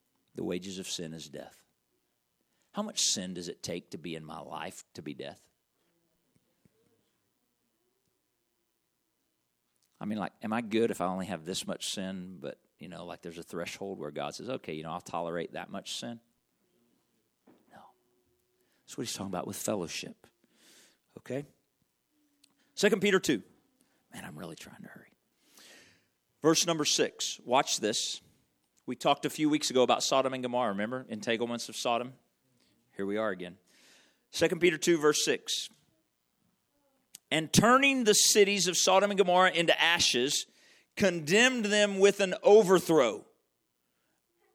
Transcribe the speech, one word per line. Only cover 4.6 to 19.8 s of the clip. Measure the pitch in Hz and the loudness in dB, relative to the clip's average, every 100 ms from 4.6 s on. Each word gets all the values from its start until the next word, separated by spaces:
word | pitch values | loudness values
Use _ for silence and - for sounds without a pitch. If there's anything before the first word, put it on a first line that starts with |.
| 82 - - - | -12 -14 -20 -16
to | |
be | 76 | -14
death? | 71 71 95 _ _ _ _ _ _ _ _ _ _ _ _ _ _ _ _ _ _ _ _ _ _ _ _ 359 _ _ _ _ _ _ _ _ _ _ _ _ _ _ _ _ _ _ _ _ - | -12 -14 -16 _ _ _ _ _ _ _ _ _ _ _ _ _ _ _ _ _ _ _ _ _ _ _ _ _ _ _ _ _ _ _ _ _ _ _ _ _ _ _ _ _ _ _ _ _ -14
I | 104 | -8
mean, | 107 | -6
like, | 90 _ | -8 _
am | 107 | -6
I | 110 | -6
good | 117 110 117 | -2 0 0
if | 98 | 0
I | 90 | -4
only | 92 92 | -4 -6
have | 87 80 | -8 -8
this | 95 - | -8 -8
much | 87 - | -8 -8
sin, | - 95 95 90 92 | -8 -8 -10 -12 -14
but, | 69 - _ - | -14 -14 _ -20
you | 80 | -18
know, | 85 87 | -16 -14
like, | 85 | -14
there's | 87 85 | -14 -14
a | |
threshold | 80 85 87 - 98 98 | -12 -10 -10 -8 -10 -10
where | 76 | -10
God | 73 71 - | -8 -8 -8
says, | 95 | -10
"Okay, | 127 - | -10 -10
you | 78 | -10
know, | 78 | -8
I'll | 85 | -10
tolerate | - 85 85 85 82 | -8 -8 -6 -6 -6
that | 78 87 | -10 -12
much | 95 - - | -12 -10 -10
sin"? | 120 117 _ _ _ _ _ _ _ _ _ _ _ _ _ _ _ | -10 -14 _ _ _ _ _ _ _ _ _ _ _ _ _ _ _
No. | - - _ _ _ _ _ _ _ _ _ | -20 -20 _ _ _ _ _ _ _ _ _
That's | - - | -18 -10
what | 120 | -8
he's | |
talking | - 98 | -8 -6
about | 90 - | -6 -6
with | 98 | -6
fellowship. | - 107 | -4 -4